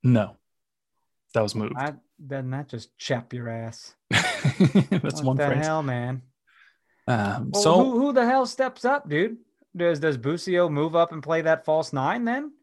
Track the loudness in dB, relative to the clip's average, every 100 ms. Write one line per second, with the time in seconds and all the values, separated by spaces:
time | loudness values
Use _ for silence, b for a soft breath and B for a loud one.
0 | 6 4 2 -8 _ _ _ _ _ _
1 | _ _ _ -2 0 -2 -6 -4 -8 -8
2 | _ _ -10 -8 -6 -8 -8 -12 -14 _
3 | -4 -4 -4 -10 -8 -8 -10 -14 -20 _
4 | _ 0 0 0 -2 4 4 4 2 -2
5 | -2 -2 0 0 0 0 0 -2 -2 -4
6 | -4 -8 -12 _ _ b b b b b
7 | -2 0 0 -4 -2 2 6 6 4 2
8 | 2 2 2 2 0 -2 -4 -2 -2 -2
9 | 0 -2 -2 -4 _ _ _ -2 0 2
10 | 0 -2 -2 -4 0 2 2 2 0 2
11 | 2 -2 -2 0 2 0 2 0 0 -2
12 | -2 -2 -2 -4 -6 -16